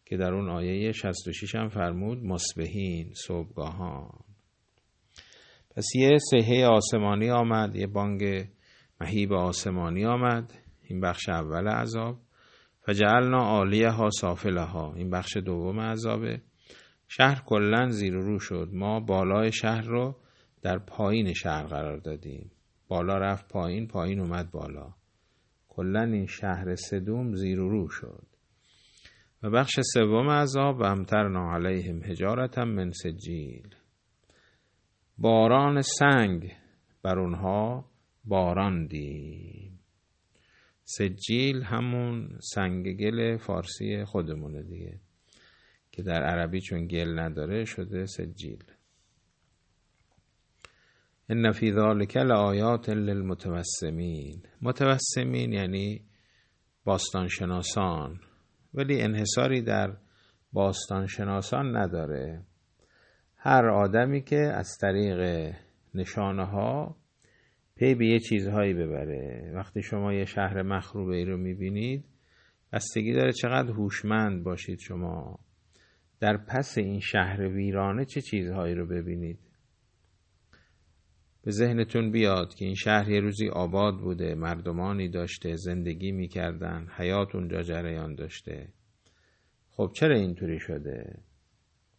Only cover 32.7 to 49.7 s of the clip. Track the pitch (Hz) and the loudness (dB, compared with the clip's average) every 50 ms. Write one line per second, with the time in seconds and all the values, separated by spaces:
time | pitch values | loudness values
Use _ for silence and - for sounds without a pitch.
32.7 | 107 98 92 90 87 - - 87 80 98 - 82 85 80 73 65 60 62 - 104 | -2 -2 -2 -4 -4 -6 -6 -8 -8 -8 -8 -8 -8 -6 -8 -10 -12 -14 -18 -20
33.7 | - - _ _ _ _ _ _ _ _ _ _ _ _ _ _ _ _ _ _ | -20 -20 _ _ _ _ _ _ _ _ _ _ _ _ _ _ _ _ _ _
34.7 | _ _ _ _ _ _ _ _ _ - 110 113 113 113 110 117 123 135 139 143 | _ _ _ _ _ _ _ _ _ 0 4 6 8 8 8 8 8 8 6 6
35.7 | 143 143 131 - - - 147 143 139 127 110 98 90 82 87 90 - - _ _ | 4 2 2 0 2 6 6 8 8 8 6 4 2 0 -4 -8 -12 -16 _ _
36.7 | _ _ _ _ _ _ - 95 92 92 92 87 85 85 95 92 98 104 107 113 | _ _ _ _ _ _ -2 0 0 0 0 -2 -2 -2 -2 0 0 0 0 0
37.7 | 123 131 - - _ _ _ _ _ _ - 107 101 95 90 87 87 95 98 101 | -2 -6 -8 -12 _ _ _ _ _ _ -4 0 2 2 4 4 2 2 2 2
38.7 | 92 85 80 73 - 76 73 71 71 76 73 78 82 87 90 90 - - 98 95 | 2 0 -2 -4 -6 -6 -6 -6 -8 -10 -10 -12 -12 -14 -14 -16 -16 -18 -18 -18
39.7 | 92 90 _ _ _ _ _ _ _ _ _ _ _ _ _ _ _ _ _ _ | -20 -20 _ _ _ _ _ _ _ _ _ _ _ _ _ _ _ _ _ _
40.7 | _ _ _ - - - 104 95 92 98 - - 110 123 135 139 135 127 123 92 | _ _ _ -10 -4 -2 -2 -2 -2 -4 -4 -2 0 2 2 0 0 -2 -4 -4
41.7 | 117 117 120 123 123 123 120 120 120 117 107 - - - - - - 104 95 92 | -2 -2 -2 -2 -2 -2 -2 -4 -4 -6 -8 -10 -12 -14 -12 -6 -2 -2 0 0
42.7 | 90 92 90 95 92 101 104 104 117 117 113 113 113 113 - - 92 87 - - | 0 -2 -4 -4 -4 -2 -2 -2 0 0 0 0 -2 -2 -4 -4 -4 -4 -4 -6
43.7 | - - 107 104 104 104 101 104 - 101 85 78 78 78 76 76 78 73 80 90 | -8 -8 -6 -4 -4 -4 -4 -4 -2 -2 -2 -2 -4 -8 -8 -8 -10 -10 -12 -12
44.7 | 90 87 85 85 90 95 - _ _ _ _ _ _ - - _ _ _ _ _ | -12 -12 -12 -12 -14 -16 -20 _ _ _ _ _ _ -20 -20 _ _ _ _ _
45.7 | _ _ _ _ - - 90 92 82 82 67 78 87 85 85 82 90 95 95 - | _ _ _ _ -12 -8 -4 -2 0 0 0 0 0 0 0 -2 -2 -4 -4 -4
46.7 | 98 85 85 82 85 82 85 85 82 80 82 80 78 78 76 82 101 113 113 110 | -4 -4 -4 -2 -2 -2 0 0 -2 -2 -4 -4 -4 -4 -4 -2 -2 -4 -4 -4
47.7 | - - 90 98 95 92 95 95 - - 90 82 85 - 80 71 53 - - - | -6 -8 -8 -6 -6 -6 -6 -6 -6 -8 -8 -10 -10 -12 -12 -12 -12 -14 -18 -20
48.7 | - _ _ _ _ _ _ _ _ _ _ _ _ _ _ _ _ _ _ _ | -20 _ _ _ _ _ _ _ _ _ _ _ _ _ _ _ _ _ _ _